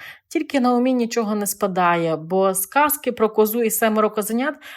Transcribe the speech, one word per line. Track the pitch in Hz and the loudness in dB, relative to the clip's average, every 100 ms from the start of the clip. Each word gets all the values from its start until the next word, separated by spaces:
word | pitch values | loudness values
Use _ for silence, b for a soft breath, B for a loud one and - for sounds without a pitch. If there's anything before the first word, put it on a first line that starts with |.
| B B _ | B B _
Тільки | 330 302 277 | -6 -2 0
на | 247 | 2
умі | 240 254 | 2 2
нічого | 254 233 233 208 | 0 0 -2 -2
не | 214 202 | -2 -4
спадає, | - 202 185 180 170 165 156 | -2 -2 2 2 2 0 -2
бо | 160 190 190 | -2 0 2
сказки | 190 - 277 294 285 - | 0 -2 2 2 0 -4
про | 220 220 | 0 0
козу | 214 214 226 | 2 2 2
і | 226 | -2
семеро | 214 226 214 214 | 0 0 2 0
козенят, | 214 208 233 277 294 B | 0 -4 -2 -4 -6 B